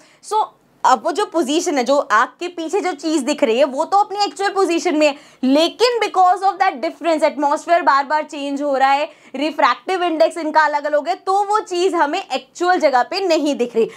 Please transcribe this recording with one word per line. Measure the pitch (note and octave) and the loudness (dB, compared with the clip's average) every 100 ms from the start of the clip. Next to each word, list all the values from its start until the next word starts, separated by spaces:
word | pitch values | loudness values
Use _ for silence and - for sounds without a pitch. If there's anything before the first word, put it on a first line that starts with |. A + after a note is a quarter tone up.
| _ _ | _ _
So | - G#4+ - _ _ _ | -4 -4 -4 _ _ _
अब | - B3+ | 2 2
वो | D4+ | 0
जो | F4 G#4 | -4 -2
पोजीशन | E4 C4 D#4 E4+ C#4+ | -2 -2 -2 0 0
है, | |
जो | A#3+ C#4+ | 2 0
आग | - G#3+ C4 - | 2 2 0 -4
के | F4 | -10
पीछे | F4 D#4+ G4 | -8 -4 -4
जो | E4+ | -4
चीज़ | C#4+ D#4+ D#4 | -4 -2 -2
दिख | B3 D4 | -2 -2
रही | A3 A3+ | 0 2
है, | |
वो | D4 C4 | 0 0
तो | D#4+ G4+ | 0 0
अपनी | G#4 G4+ | 0 -2
एक्चुअल | G4+ - G4 | -4 -4 -2
पोजीशन | F#4+ F4+ E4 F4+ D4+ | 0 0 0 0 2
में | D4+ | 2
है, | C#4 - _ | 0 -12 _
लेकिन | B3+ C#4 E4 - A#4+ A#4+ | 0 2 2 2 0 0
because | G#4 F#4 F4+ F#4+ | 0 4 4 4
of | F#4+ F4 | 0 0
that | F#4+ C#4 | -2 -2
difference, | D#4+ - D#4+ D#4 | -6 -4 -2 0
एटमॉस्फेयर | D4 A#3+ C#4+ D4+ D#4 E4+ | 0 0 -2 -2 2 2
बार | D4+ C#4 | 4 2
बार | C4+ D4+ | 2 -2
चेंज | D4+ D#4 C#4 C#4 | -4 -8 -6 -4
हो | D4 C4 | -2 2
रहा | C4+ | 2
है, | C#4 D#4 - - - | 2 -2 -10 -14 -6
रिफ्रैक्टिव | D4+ D4 C4+ - - F#4 | -4 0 0 0 -4 -2
इंडेक्स | F4 D#4+ E4 E4 | 0 2 0 0
इनका | D#4 D#4 | -2 0
अलग | D4+ D4 | 2 0
अलग | D4 D4 D4 | -2 -2 -2
है, | F#4+ | -4
तो | F#4+ G4 | -2 0
वो | G4+ G#4+ | 0 -2
चीज़ | - F4 F#4 E4+ | -2 -2 0 0
हमें | D4 F4 | 0 -2
एक्चुअल | - C4 - - F4 F4+ | -6 -8 -8 -4 0 2
जगह | D4 B3+ A#3+ | 2 2 0
पे | F#4 G4 | -2 0
नहीं | D#4+ D4 B3 | 0 0 -2
दिख | A#3+ A3+ | -2 -2
रही। | A3 | -2